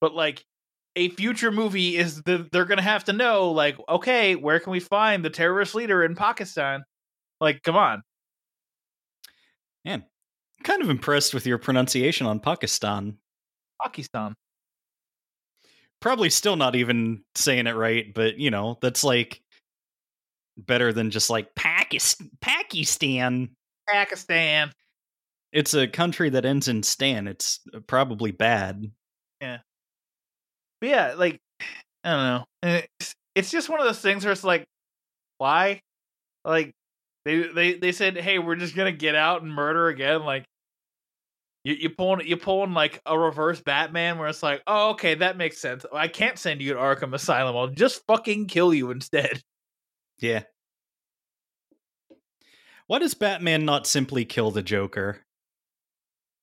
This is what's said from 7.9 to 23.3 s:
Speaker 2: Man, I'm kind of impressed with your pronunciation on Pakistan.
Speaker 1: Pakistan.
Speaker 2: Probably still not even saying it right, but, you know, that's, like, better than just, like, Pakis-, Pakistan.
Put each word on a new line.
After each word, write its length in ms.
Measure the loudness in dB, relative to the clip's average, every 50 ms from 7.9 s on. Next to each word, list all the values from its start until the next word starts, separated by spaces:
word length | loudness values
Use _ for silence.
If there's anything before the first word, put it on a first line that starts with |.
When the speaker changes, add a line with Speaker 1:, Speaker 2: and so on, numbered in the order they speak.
| 2 0 -6 _ _ _ _ _ _ _ _ _ _ _ _ _ _ _ _ _ _ _ _ _ _ _ -20 -20 _ _ _ _ _ _ _ _ _ _ -10
Speaker 2:
Man, 200 | -8 -8 -8 -10 -12 _ _ _ _ _ _ _ _ _ _
I'm 60 | -4
kind 180 | -2 0 0 2
of 80 | 2
impressed 420 | 0 0 0 2 2 2 2 2 0
with 120 | -2 0
your 120 | 0 0 0
pronunciation 680 | 0 2 2 2 2 2 2 2 2 2 0 0 0
on 140 | -2 -2 0
Pakistan. 800 | 0 -2 -2 -2 -2 -4 -2 -2 -2 -2 -4 -4 -4 -8 -10 -12 _ _ _ _ _ _ _ _ _ _ _ -10 -10
Speaker 1:
Pakistan. 520 | -8 -8 -10 -12 -10 -8 -8 -8 -8 -10 -14 _ _ _ _ _ _ _ _ _ _ _ _ _ _ _ _ _ _ _ _ _ _ _ _ _ _ _ _ _ _ _ _
Speaker 2:
Probably 300 | -2 0 2 2 2 2
still 260 | 2 2 2 2 2
not 200 | 2 2 2 2
even 480 | 2 2 2 0 0 0 -2 -4 -6 -10 _ -6
saying 320 | -2 0 2 2 2 0
it 60 | 0 0
right, 360 | 0 0 0 0 0 -2 -4 -2
but, 260 | 0 0 0 0 0
you 120 | -2 -2
know, 280 | 0 0 -2 -4 -4 -2
that's, 240 | -2 -2 0 0 2
like, 380 | 2 2 2 0 -2 -6 -16 _ _ _ _ _ _ _ _ _ _ _ _ _ _ _ _ _ _ _ _ _ _ _
better 360 | -16 -4 0 0 2 2 2 2
than 180 | 0 -2 -2
just, 200 | 0 -2 0 0
like, 240 | 0 -2 -4 -6 _
Pakis-, 640 | -4 -2 0 0 0 0 0 -2 0 0 0 0 -2 -6 -14 -18 _
Pakistan. 1120 | -4 -2 -2 -2 -2 -4 -6 -4 -2 -2 -2 -2 0 0 0 0 0 0